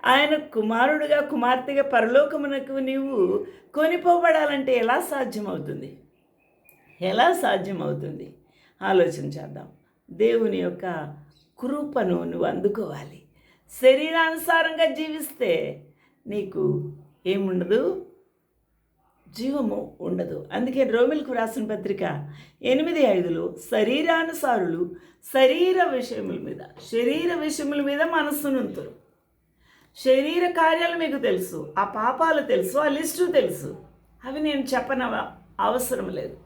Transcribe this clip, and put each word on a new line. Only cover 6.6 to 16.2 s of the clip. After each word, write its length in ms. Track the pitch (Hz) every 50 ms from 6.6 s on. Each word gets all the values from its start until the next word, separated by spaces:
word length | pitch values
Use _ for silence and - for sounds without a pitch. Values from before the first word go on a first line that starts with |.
| _ _ _ _ _ _ - _
ఎలా 320 | 170 185 190 226 262 349 370
సాధ్యమవుతుంది? 1000 | - - 214 202 185 - 196 196 165 151 147 143 143 143 147 151 - - - - _ _ _ _ _ _ _ _ _
ఆలోచన 440 | 190 196 196 185 170 156 151 - 139
చేద్దాం. 460 | 143 147 151 143 143 143 - - - - _ _ _ _ _ _ _
దేవుని 460 | 170 165 214 233 233 233 226 208 190
యొక్క 580 | 185 175 175 175 180 196 180 170 156 151 147 147 - - _ _ _ _ _ _ -
కృపను 640 | 247 254 285 294 294 294 277 262 208 185 175 175 170
నువ్వు 240 | 170 165 170 -
అందుకోవాలి. 720 | - - - 190 202 202 226 202 156 143 147 - - - - _ _ _ _ _ _ _ _ _ _ - -
శరీరానుసారంగా 1040 | 254 262 269 277 311 320 320 330 330 320 330 320 311 339 330 330 330 330 320 320 330
జీవిస్తే 1000 | - 269 311 311 311 302 311 302 - - - 247 196 165 156 151 143 143 - - - _ _ _ _ _ _